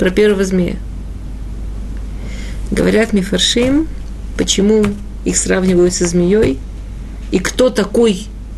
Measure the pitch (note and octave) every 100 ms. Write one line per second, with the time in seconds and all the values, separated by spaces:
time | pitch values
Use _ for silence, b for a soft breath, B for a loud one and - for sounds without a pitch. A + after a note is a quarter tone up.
0 | F#3+ F#3 G#3 G3 F#3+ F#3 F3 - - -
1 | - - - - - - - - - -
2 | - B B B B B B - F3+ G3+
3 | A3+ G#3+ F#3 F3+ - - B3 C#4 D#4+ -
4 | - - - - F3 - G3+ G#3+ G#3 G3+
5 | - - - F3+ G3 F#3 F#3 F3+ F3 F3+
6 | F3 F3 F3 G#3 A#3+ C4+ - - - -
7 | - - - F#3 F3+ - B3+ B3 G3 A3+
8 | A#3 F#3 - - -